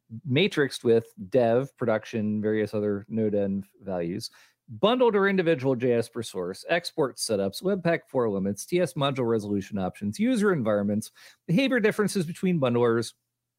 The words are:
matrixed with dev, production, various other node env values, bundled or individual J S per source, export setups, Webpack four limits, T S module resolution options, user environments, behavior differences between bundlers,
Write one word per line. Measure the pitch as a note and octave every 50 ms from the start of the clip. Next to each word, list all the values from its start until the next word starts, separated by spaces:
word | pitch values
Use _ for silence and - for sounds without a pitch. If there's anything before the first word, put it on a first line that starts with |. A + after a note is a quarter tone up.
| _ _ A2+ A2 - D3
matrixed | B2 C#3+ F#3+ G3+ - D#3 C#3+ B2+ - - -
with | A#2+ A2+ A2+ A2+ - _ - G2+ F#2
dev, | - C3 A#2+ A2+ A2+ B2 C#3 C#3 - _
production, | B2+ A2+ A2 G#2+ - - - A2+ G#2 G#2+ G#2+ G#2+
various | G#2 G#2+ G#2+ G#2+ G#2+ G2+ -
other | G#2+ G#2 G#2 G2+ G2+ G2 -
node | A2 A2 A2 G#2+
env | G2+ G2+ G2+ G2 G2 G2 F#2+ - _ _
values, | - G2 F#2 F2 E2+ E2+ F#2 A#2 A#2+ - - - - _ _ _ _ -
bundled | A#2 G#2+ - G#3 B3 B3+ B3+ A#3 G#3
or | G3+ G3 G3
individual | G3 F#3 F3 E3 E3 C#3 B2 C3+ C3+
J | A#2 B2 B2+ A#2+
S | A#2 A2+ -
per | _ B2
source, | A2 - - F#2+ F2+ F2 F#2+ - - -
export | E3 F3 E3+ - - - D3 B2 A#2
setups, | - - - A2 G2 G2 G2 - -
Webpack | F#3 F#3 G#3 F#3+ E3 E3+ E3+ D#3 - _
four | - C3+ A#2+ A2+
limits, | G2 G2 F#2+ G2 G#2 - -
T | - F3 F3
S | F3+ - -
module | D3+ C#3 C#3+ C3+ C3+ B2 A2+
resolution | A#2 A2 G#2 G#2 G#2 G2+ F#2+ - - G2
options, | F#2+ F2+ - - G2+ G#2 - -
user | G#3+ B3 C4 G#3+ G3+ G#3
environments, | F#3 D3+ A2+ A2 G#2 G#2 G2+ G#2 G#2 G#2+ - - _ - - - - _ _
behavior | - E3 A3 C#4 C4 C4 A#3+
differences | G3 G#3+ - - G#3+ F#3 - G3+ E3
between | D#3 F3 - - F#3 F3+ D#3+
bundlers, | C3 B2 A#2+ A#2+ A#2+ A#2 A2+ A#2 A2+ - - _ _ _ _ _ _ _ _